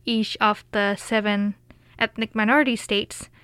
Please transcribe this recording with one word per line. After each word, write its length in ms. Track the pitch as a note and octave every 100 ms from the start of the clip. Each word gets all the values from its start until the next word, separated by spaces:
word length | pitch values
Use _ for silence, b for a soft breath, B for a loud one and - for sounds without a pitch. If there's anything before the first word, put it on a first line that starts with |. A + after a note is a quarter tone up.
| -
each 320 | A3+ G#3+ -
of 240 | G#3+ G#3 -
the 240 | G#3+ G3+ G3+
seven 600 | - A3 G#3 G3+ G#3 G3 - b b -
ethnic 340 | A3+ - A3+
minority 420 | A3 G#3+ C#4+ C4+ A#3
states. 540 | - G3+ - - - B